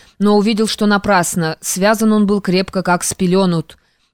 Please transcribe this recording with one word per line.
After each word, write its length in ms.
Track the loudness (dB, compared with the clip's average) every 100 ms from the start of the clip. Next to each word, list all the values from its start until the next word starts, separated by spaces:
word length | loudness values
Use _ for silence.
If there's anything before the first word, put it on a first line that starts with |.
| _ -2
но 160 | 2 2
увидел, 320 | 2 0 -2
что 180 | -2 0
напрасно, 720 | 0 2 0 0 -2 -4 -4
связан 520 | -8 -2 0 2 2
он 160 | 2 2
был 120 | 0
крепко, 440 | 0 -2 -2 -4
как 180 | 0 -2
спелёнут. 760 | -2 -2 0 2 2 0 -6 -14 _ _ _